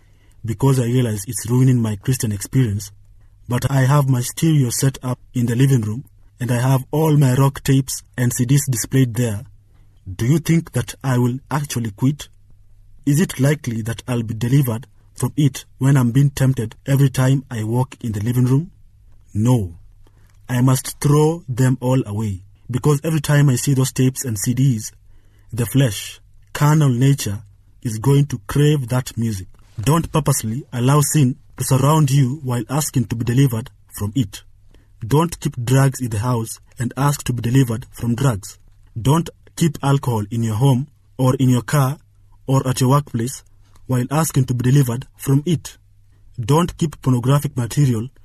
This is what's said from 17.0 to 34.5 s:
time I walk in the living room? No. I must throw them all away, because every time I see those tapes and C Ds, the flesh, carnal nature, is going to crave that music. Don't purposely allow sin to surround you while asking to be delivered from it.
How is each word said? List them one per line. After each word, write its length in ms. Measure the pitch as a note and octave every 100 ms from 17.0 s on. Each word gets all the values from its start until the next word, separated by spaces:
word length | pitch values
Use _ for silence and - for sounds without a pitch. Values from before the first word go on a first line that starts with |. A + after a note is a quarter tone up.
| C#3
time 340 | C3 C3 C#3 -
I 120 | A#2
walk 400 | G#2+ A#2+ C3 -
in 100 | A#2+
the 60 | G#2
living 260 | G#2+ B2 B2
room? 260 | C3+ F3 - - _ - - -
No. 460 | G#2 A#2 B2 F2+ E2 - - - _ - - -
I 100 | B2
must 380 | C3 C3 - -
throw 440 | D3 D3 D3+ E3+ -
them 300 | A#2 C3 C3
all 220 | B2 C3 G#2
away, 360 | G2+ A2 F#2 - - -
because 300 | B2 D3 C#3+
every 180 | E3 D#3+
time 260 | C#3+ D3 D3
I 80 | B2
see 200 | - C3
those 160 | C3
tapes 320 | - C3 B2+ B2+
and 120 | G#2+
C 180 | - B2
Ds, 360 | C#3 A2+ - - - - - _ -
the 140 | A2+ A#2
flesh, 520 | C3+ C3+ G2+ - - - - -
carnal 380 | - D3 D#3 C#3+
nature, 540 | A#2+ C3+ C#3 G#2+ G2+ - - _ _
is 160 | A#2+ G#2+
going 260 | B2+ C#3+ C#3
to 140 | A#2+ -
crave 400 | C#3 D3 D3+ A#2+
that 260 | B2+ B2+ -
music. 320 | A#2 G2+ F#2+ - - -
Don't 320 | G#2 E3 E3
purposely 540 | D#3+ C#3+ C3+ A2 A#2 -
allow 280 | B2+ B2 D3
sin 360 | C#3+ D#3 B2+ C#3 - -
to 60 |
surround 460 | - C3 C3+ D#3 C#3+
you 320 | C#3+ B2 D#3
while 220 | B2+ A#2+ G#2+
asking 380 | C3+ D3+ C3 A2
to 100 | B2
be 80 |
delivered 460 | A2+ A#2+ C#3 A2+ - - _
from 180 | - G#2 C#3
it. 280 | G2+ - -